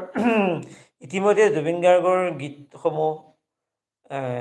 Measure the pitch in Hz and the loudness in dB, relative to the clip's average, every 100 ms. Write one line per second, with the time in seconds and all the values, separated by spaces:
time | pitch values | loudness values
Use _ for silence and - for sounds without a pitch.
0 | - - 233 226 196 160 - - _ _ | -2 -2 0 2 0 -2 -8 -20 _ _
1 | - 190 202 202 214 156 151 175 180 180 | -10 -2 2 4 4 2 -2 2 4 4
2 | 175 185 180 151 147 143 - 143 170 156 | 4 0 -2 -6 -12 -14 -20 -6 -4 -2
3 | 156 156 - _ _ _ _ _ _ _ | -4 -4 -12 _ _ _ _ _ _ _
4 | - 139 131 123 | -14 -8 -6 -8